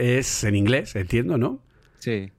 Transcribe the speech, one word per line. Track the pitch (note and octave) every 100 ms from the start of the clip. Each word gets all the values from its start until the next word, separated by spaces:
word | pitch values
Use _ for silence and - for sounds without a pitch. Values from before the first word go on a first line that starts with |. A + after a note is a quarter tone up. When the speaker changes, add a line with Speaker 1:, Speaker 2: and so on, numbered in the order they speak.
| B2 B2+
Speaker 1:
es | C3 -
en | A2 G2+
inglés, | G2+ C3+ - G#2
entiendo, | F2 A#2 F3 C#3+
¿no? | C3 B3+ _ _ _ _
Speaker 2:
Sí, | B2 G#2+ F#2+